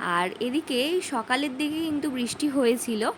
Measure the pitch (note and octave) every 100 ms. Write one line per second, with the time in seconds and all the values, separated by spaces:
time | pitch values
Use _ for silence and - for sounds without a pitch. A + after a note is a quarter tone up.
0 | F3+ F3 F3+ - B3 C#4+ D#4 B3 C#4+ F4+
1 | - B3 A3 B3+ D4 B3+ D4+ D#4 E4 D4
2 | D4+ B3+ A#3+ - D4 C4+ A#3+ A#3+ - G#3+
3 | G3+